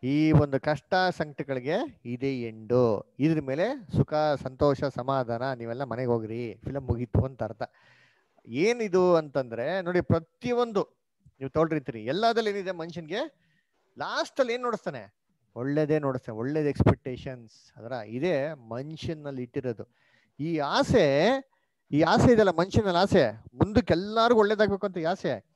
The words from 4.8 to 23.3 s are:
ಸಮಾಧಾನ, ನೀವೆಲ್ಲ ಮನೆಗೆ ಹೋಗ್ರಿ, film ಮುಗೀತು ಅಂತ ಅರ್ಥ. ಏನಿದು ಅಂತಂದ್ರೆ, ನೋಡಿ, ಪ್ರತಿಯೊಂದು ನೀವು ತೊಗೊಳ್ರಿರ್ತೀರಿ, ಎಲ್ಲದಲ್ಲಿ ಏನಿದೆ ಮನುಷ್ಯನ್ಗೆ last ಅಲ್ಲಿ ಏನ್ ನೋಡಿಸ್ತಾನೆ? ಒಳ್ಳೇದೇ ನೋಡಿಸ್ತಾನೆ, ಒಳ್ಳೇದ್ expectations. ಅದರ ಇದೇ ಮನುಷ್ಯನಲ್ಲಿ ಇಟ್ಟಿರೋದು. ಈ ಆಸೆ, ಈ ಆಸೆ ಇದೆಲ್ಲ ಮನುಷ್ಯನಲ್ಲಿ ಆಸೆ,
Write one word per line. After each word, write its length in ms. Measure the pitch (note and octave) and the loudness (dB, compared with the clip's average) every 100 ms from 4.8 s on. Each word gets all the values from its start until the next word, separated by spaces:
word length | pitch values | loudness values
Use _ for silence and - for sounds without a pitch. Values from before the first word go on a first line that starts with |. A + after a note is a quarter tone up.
| C#3+ | -2
ಸಮಾಧಾನ, 580 | C3 B2 C3+ A#2+ A#2 B2+ | -6 -4 -2 -2 -4 -6
ನೀವೆಲ್ಲ 320 | B2+ A#2 A#2 | -6 -8 -8
ಮನೆಗೆ 240 | C3+ A#2 B2+ | -6 -6 -2
ಹೋಗ್ರಿ, 520 | A#2 A2 A2+ A#2+ G2 | -2 -2 -8 -10 -10
film 220 | - C3+ B2+ | -10 -10 -6
ಮುಗೀತು 380 | A#2+ A#2+ - | -6 -2 -2
ಅಂತ 180 | C3+ C3 | -2 -4
ಅರ್ಥ. 200 | A2 A2 B2 _ _ _ _ _ _ _ - | -10 -8 -12 _ _ _ _ _ _ _ -10
ಏನಿದು 680 | A#2 F#3+ A#3+ G#3+ F3+ F3+ E3+ | -2 0 0 0 2 6 4
ಅಂತಂದ್ರೆ, 680 | D3+ C#3+ B2+ A2+ B2+ F#3+ | 2 -4 -4 -6 -4 -4
ನೋಡಿ, 180 | F3 F3+ | -2 -2
ಪ್ರತಿಯೊಂದು 840 | E3+ E3 E3 _ B3 A#3+ A#3+ G3+ E3 _ _ _ _ | 2 0 0 _ -4 -2 0 -2 -4 _ _ _ _
ನೀವು 240 | _ C3+ | _ -6
ತೊಗೊಳ್ರಿರ್ತೀರಿ, 540 | D#3 D#3+ D#3 C3 A#2 | -2 0 -2 -6 -10
ಎಲ್ಲದಲ್ಲಿ 460 | G#2+ D#3 A3+ A#3 A3 | -6 0 0 0 -2
ಏನಿದೆ 200 | G3+ F3+ | -4 -6
ಮನುಷ್ಯನ್ಗೆ 460 | F3+ E3 E3+ D#3 G3 D4+ _ _ _ _ _ _ - | -8 -10 -12 -8 -8 -8 _ _ _ _ _ _ -12
last 420 | D3+ B3 D#4+ - | -8 -6 -6 -2
ಅಲ್ಲಿ 140 | B3+ | -2
ಏನ್ 80 | A#3+ | -2
ನೋಡಿಸ್ತಾನೆ? 560 | B3 A3 - C#3 G2+ _ _ _ _ - | -4 -6 -8 -12 -14 _ _ _ _ -8
ಒಳ್ಳೇದೇ 420 | B2+ D3 D3+ D#3 | -4 -2 0 0
ನೋಡಿಸ್ತಾನೆ, 400 | C#3+ B2+ - A2 | 0 -6 -8 -8
ಒಳ್ಳೇದ್ 300 | B2 D#3 D3 | -6 -2 -2
expectations. 1040 | C3+ - C3 - B2+ - B2+ A2+ _ _ _ | 2 2 0 -4 -12 -12 -16 -20 _ _ _
ಅದರ 160 | A2 | -12
ಇದೇ 600 | B2+ G#2+ A#2 E3+ D#3 C#3+ | -12 -10 -4 -2 0 -2
ಮನುಷ್ಯನಲ್ಲಿ 880 | D#3 A2+ A#2 C#3+ D#3+ - D#3+ D3 C3+ | -8 -12 -12 -10 -10 -10 -10 -10 -10
ಇಟ್ಟಿರೋದು. 520 | B2 - B2+ A2 - _ _ _ _ _ | -8 -6 -6 -8 -12 _ _ _ _ _
ಈ 180 | D3+ D#3+ | -6 -2
ಆಸೆ, 680 | C#3+ G3+ C#4 B3+ D#3 C#3 F#3 C4 C4 _ _ _ _ | 0 0 2 4 4 4 4 2 -4 _ _ _ _
ಈ 100 | C#3+ | 4
ಆಸೆ 320 | D#3+ G#3+ - | 6 8 8
ಇದೆಲ್ಲ 180 | A#3 G3+ | 8 6
ಮನುಷ್ಯನಲ್ಲಿ 480 | E3 F#3 - G#3 E3+ | 4 2 2 4 4
ಆಸೆ, 340 | G3 G3 B2+ | 6 6 4